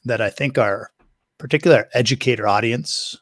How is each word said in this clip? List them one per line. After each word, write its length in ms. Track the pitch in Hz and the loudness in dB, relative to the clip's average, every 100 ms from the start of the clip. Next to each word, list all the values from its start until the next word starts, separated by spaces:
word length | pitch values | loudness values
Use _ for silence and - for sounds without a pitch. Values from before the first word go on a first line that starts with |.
| 127 | -4
that 160 | 113 | -2
I 80 | 104 | -2
think 260 | - 143 131 | -4 -4 0
our 340 | 107 101 - _ _ _ _ _ | 0 -2 -8 _ _ _ _ _
particular 500 | 139 151 175 131 - | -4 0 6 4 4
educator 560 | 123 123 131 131 113 104 | -2 0 0 0 0 2
audience 680 | 101 113 120 - - - - | 2 0 -2 -6 -8 -10 -14